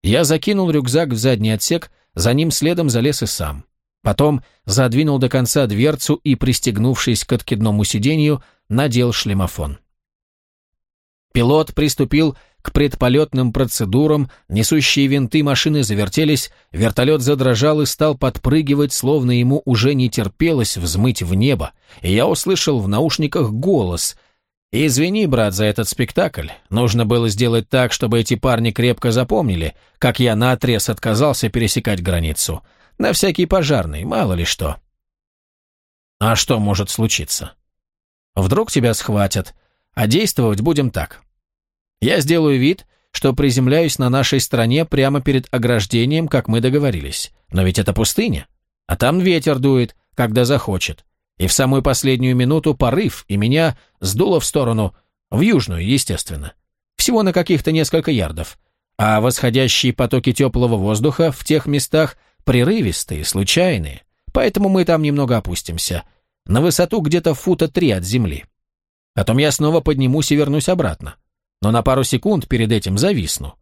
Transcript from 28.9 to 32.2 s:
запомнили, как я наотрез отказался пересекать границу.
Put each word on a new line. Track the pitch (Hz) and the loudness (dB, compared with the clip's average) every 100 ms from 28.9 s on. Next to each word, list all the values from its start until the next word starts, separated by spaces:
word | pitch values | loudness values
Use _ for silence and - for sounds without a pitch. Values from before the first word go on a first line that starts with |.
| 120 123 | 0 0
запомнили, | 113 127 214 139 87 80 - _ _ | 0 0 0 0 -2 -4 -8 _ _
как | 131 - | -2 2
я | 123 107 | 0 2
наотрез | 123 123 - 113 - | 0 0 0 0 -2
отказался | 113 113 107 147 135 110 | -4 -2 0 0 0 -2
пересекать | 120 110 - 113 98 | 0 0 -2 -2 -4
границу. | 87 87 | -2 -2